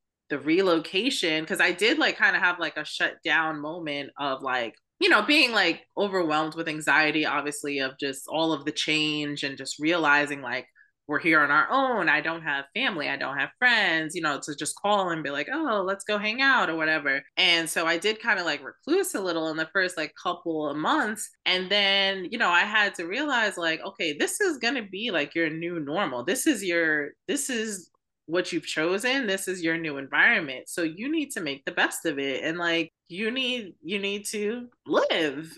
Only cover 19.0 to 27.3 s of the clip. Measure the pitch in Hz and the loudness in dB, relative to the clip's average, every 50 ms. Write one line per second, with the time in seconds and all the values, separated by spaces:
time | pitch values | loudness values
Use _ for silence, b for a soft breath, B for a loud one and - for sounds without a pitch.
19 | 381 - - 226 190 180 165 165 160 160 156 160 160 - - 196 185 180 - 160 | 0 0 -2 -4 -2 -2 -2 0 -2 -2 -2 -2 -4 -2 0 0 0 0 0 -4
20 | 151 143 - - - 180 175 - - 170 160 156 151 139 147 151 160 226 294 311 | -6 -6 -6 -6 -4 -4 -4 -4 -4 -4 -2 -2 -2 -2 -2 -2 0 0 2 2
21 | 247 214 214 - - - - _ - 175 185 185 190 185 202 208 202 196 196 196 | 0 -2 -4 -6 -10 -12 -12 _ -2 0 0 0 0 0 2 2 4 4 4 4
22 | 190 196 196 190 180 165 220 233 220 180 175 175 196 214 214 214 208 196 196 - | 2 2 0 -2 -6 -6 -2 0 2 4 4 4 4 4 4 2 2 2 0 -4
23 | 170 165 202 262 302 294 262 233 220 202 190 180 170 160 160 156 - 196 - - | -6 -4 -4 -2 -2 0 2 2 2 0 0 0 0 0 0 -2 -4 -8 -6 -4
24 | 180 156 143 - 349 - - - 415 370 302 240 226 233 277 254 214 190 185 190 | -4 -2 -2 -2 -2 -2 0 0 0 0 0 0 -2 -2 -2 -2 -4 -8 -8 -6
25 | 233 240 180 156 143 147 - 170 165 151 160 160 170 175 175 165 143 139 156 196 | -4 0 0 0 0 0 0 0 0 0 -2 -4 -6 -6 -4 -6 -4 -2 -2 -2
26 | 202 151 127 120 127 170 262 - - 320 269 196 196 175 170 170 165 160 151 147 | -2 -2 -2 -4 -2 -2 -2 0 2 0 0 0 0 0 2 2 2 2 2 0
27 | 143 - - _ _ - | -2 -4 -8 _ _ -4